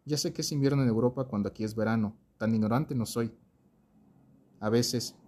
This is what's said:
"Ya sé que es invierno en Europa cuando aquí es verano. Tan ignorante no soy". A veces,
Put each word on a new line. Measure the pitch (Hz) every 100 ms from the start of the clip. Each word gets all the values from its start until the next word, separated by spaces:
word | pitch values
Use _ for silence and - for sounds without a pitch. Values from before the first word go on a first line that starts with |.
| -
"Ya | 147
sé | 170
que | -
es | 156
invierno | 147 139 139
en | 127
Europa | 110 120 127
cuando | 131 104 101
aquí | -
es | 110
verano. | 113 110 113 104 - _ _
Tan | 113
ignorante | 113 107 120 156
no | 131
soy". | 110 120 117 - _ _ _ _ _ _ _ - - - _ _
A | 107
veces, | 117 120 123 - -